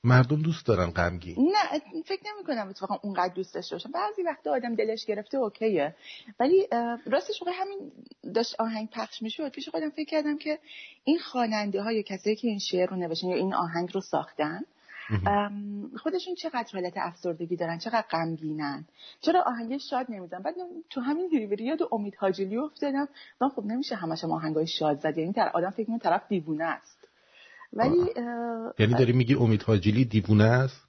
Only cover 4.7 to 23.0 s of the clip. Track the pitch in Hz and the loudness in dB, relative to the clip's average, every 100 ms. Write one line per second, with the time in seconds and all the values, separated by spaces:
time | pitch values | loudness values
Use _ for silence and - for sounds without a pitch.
4.7 | 226 220 220 - 208 208 277 226 - 220 | -2 0 -2 -4 -6 -2 -2 -2 0 0
5.7 | 185 143 170 - - - - 262 381 392 | 2 0 -4 -18 -18 -20 0 4 6 4
6.7 | 233 233 233 - 269 - 415 349 359 381 | 0 0 -4 0 0 0 -6 -4 -4 -4
7.7 | 392 - - - - - 214 240 - 226 | -6 -12 -18 -20 -16 -4 -2 -2 -2 -4
8.7 | 220 220 226 220 - 220 - 294 - 277 | -4 -8 -8 -10 -6 -8 -6 -8 -8 -8
9.7 | 330 311 294 302 311 294 294 311 302 - | -4 -4 -6 -2 -2 0 -4 -4 -6 -8
10.7 | - - - - 339 - 254 233 214 208 | -18 -18 -8 0 0 0 -2 0 0 -2
11.7 | 196 208 226 202 190 208 220 240 202 - | -2 0 -2 -2 -4 0 0 0 -2 0
12.7 | 180 185 190 170 165 180 180 190 - 170 | 2 2 0 -2 -2 0 0 2 0 0
13.7 | 170 180 196 - 143 151 - 151 170 302 | -2 -2 -4 -2 -2 -2 -4 -4 -4 -12
14.7 | _ _ - - 107 90 202 202 202 202 | _ _ -18 -4 0 2 2 0 -4 -8
15.7 | 208 202 233 311 359 359 349 330 254 226 | -8 -10 -6 -4 -4 -6 -8 -6 -6 -6
16.7 | 196 180 180 170 170 180 165 170 175 165 | -6 -6 -4 -6 -4 -6 -4 -4 -2 -2
17.7 | 165 226 226 214 165 165 160 156 156 143 | -4 -2 -2 0 -2 -2 -4 -4 -4 -4
18.7 | 143 160 _ - - - 359 - 233 226 | -6 -12 _ -20 -4 2 4 2 -2 -4
19.7 | 277 - 262 254 208 180 180 208 349 359 | -6 -2 -4 -4 -8 -10 -6 -6 -6 -10
20.7 | 339 - - 247 302 359 311 214 202 226 | -12 -10 -6 -2 0 2 0 2 -2 -2
21.7 | 320 349 220 208 - 196 190 196 220 302 | -2 0 -2 -4 -2 0 0 0 -2 -4
22.7 | - 285 277 | -2 -2 0